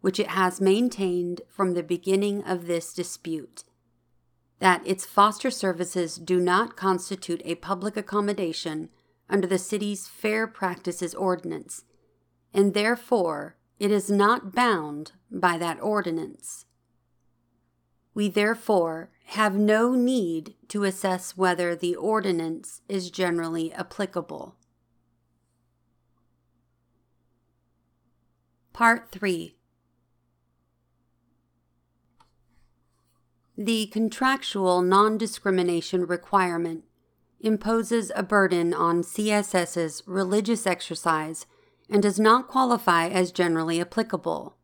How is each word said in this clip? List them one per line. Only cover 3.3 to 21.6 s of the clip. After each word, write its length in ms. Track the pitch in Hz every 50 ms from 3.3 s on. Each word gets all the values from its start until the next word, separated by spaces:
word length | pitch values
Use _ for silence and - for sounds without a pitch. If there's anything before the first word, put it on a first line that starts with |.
| 160 156 131 - _ - - _ _ _ _ _ _ _ _ _ _ _ _ _ _ _ _ _ _ _
that 260 | 185 185 180 170 -
its 180 | - 190 190 -
foster 460 | - - - 202 214 208 - - 262
services 640 | 247 - - 190 180 165 180 175 - 180 170 160 -
do 240 | - 170 165 180 180
not 380 | 180 180 180 190 233 - -
constitute 680 | - 185 190 185 180 180 - 196 185 - - 170 170 -
a 120 | - 170
public 400 | 170 - 175 196 180 196 208 202
accommodation 920 | 214 208 - 196 208 208 202 202 196 190 165 156 - - 165 156 156 160 - _ _ _ _ _ _ _ _
under 200 | 202 202 185 180
the 100 | 190 180
city's 480 | 185 - 214 208 208 208 208 190 -
Fair 400 | - - - - 214 214 220 226
Practices 680 | 226 220 - - 185 180 175 - 180 170 - 185 165
Ordinance, 720 | - - 190 185 180 180 - 170 160 - - - - - _ _ _ _ _ _ _ _ _ _ _ _ _ _ -
and 180 | 190 202 202
therefore 840 | 180 208 208 220 240 240 - - 247 226 180 165 156 147 147 151 - _ _ _ _ _
it 100 | 202 202
is 180 | 214 202 196 -
not 460 | 208 202 202 208 240 247 - 196 185
bound 560 | 240 247 240 208 170 151 151 147 147 156 - _ _ _ _
by 300 | - 185 175 180 170 160
that 220 | 170 170 160 -
ordinance. 880 | - 202 208 208 185 180 165 165 156 151 - - - - - - - _ _ _ _ _ _ _ _ _ _ _ _ _ _ _ _ _ _ _ _ _ _ _ _ _ _ _ _ _ _
We 140 | 208 208 208
therefore 840 | 180 208 208 214 226 220 - - 214 185 170 165 160 160 165 - _ _ _
have 280 | - - 208 214 208 190
no 400 | 202 208 208 214 220 233 247 254
need 600 | 254 240 247 262 247 196 170 165 160 156 - - _ _ _
to 160 | - 208 202
assess 520 | 196 190 190 - 190 185 180 185 - -
whether 380 | 185 185 185 175 170